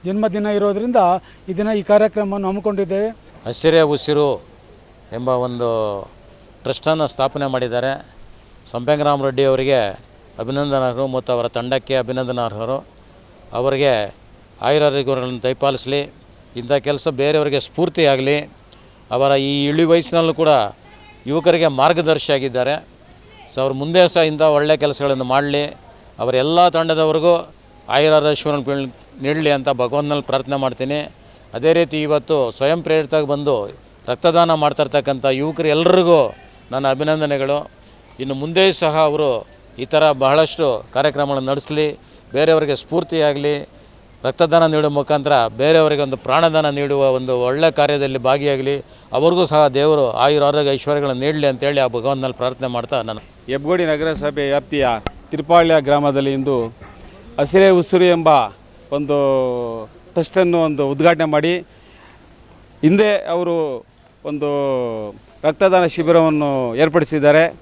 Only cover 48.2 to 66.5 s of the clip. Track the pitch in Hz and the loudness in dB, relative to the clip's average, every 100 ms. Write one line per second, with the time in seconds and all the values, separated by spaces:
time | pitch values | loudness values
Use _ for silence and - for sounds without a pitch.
48.2 | 127 143 143 135 135 143 - - - 127 | 0 0 0 -2 -2 -4 -8 -20 -6 0
49.2 | 160 180 175 151 147 131 151 151 127 113 | 2 2 2 4 2 2 2 2 0 2
50.2 | 135 147 143 147 143 139 - 147 143 127 | 2 2 2 2 0 -2 -2 -2 -2 -2
51.2 | 139 151 143 127 139 143 127 120 123 135 | -4 0 -2 -2 -2 0 0 -2 -4 -4
52.2 | 131 123 123 127 131 120 120 131 113 107 | -6 -4 -6 -4 -6 -6 -4 -6 -6 -10
53.2 | - - - 139 147 180 165 151 160 151 | -14 -20 -8 -6 -2 -2 0 -2 -2 -4
54.2 | 147 143 139 143 135 147 127 113 - - | -6 -4 -2 -2 -2 -2 0 -2 -6 -14
55.2 | - 156 147 170 165 160 139 143 143 139 | -10 -10 2 4 6 2 2 2 2 0
56.2 | 139 135 135 127 113 117 - - - - | -2 -2 -2 -2 -4 -10 -20 -20 -20 -20
57.2 | - - 143 190 196 180 170 180 180 170 | -12 -4 2 6 6 6 4 2 4 4
58.2 | 156 143 107 - - - - 143 143 143 | 4 4 2 -8 -20 -20 -8 -6 -2 0
59.2 | 135 131 127 123 120 113 110 - - - | 2 0 0 -4 -6 -8 -14 -20 -8 -6
60.2 | 160 190 180 170 160 147 139 139 165 165 | -2 0 2 2 0 0 -2 2 2 2
61.2 | 156 151 156 180 170 - - - - - | 0 0 0 -4 -8 -20 -20 -20 -20 -20
62.2 | - - - - - - 156 196 214 202 | -20 -20 -20 -20 -20 -2 2 4 2 0
63.2 | - 170 175 170 151 123 - _ _ _ | -2 -4 -2 -2 -4 -8 -14 _ _ _
64.2 | 147 147 147 143 139 131 120 110 107 104 | -10 -6 -4 -2 -2 -2 -4 -6 -10 -14
65.2 | - - 151 151 190 185 170 - 156 165 | -20 -4 -4 2 4 4 2 0 4 4
66.2 | 160 151 147 | 4 2 0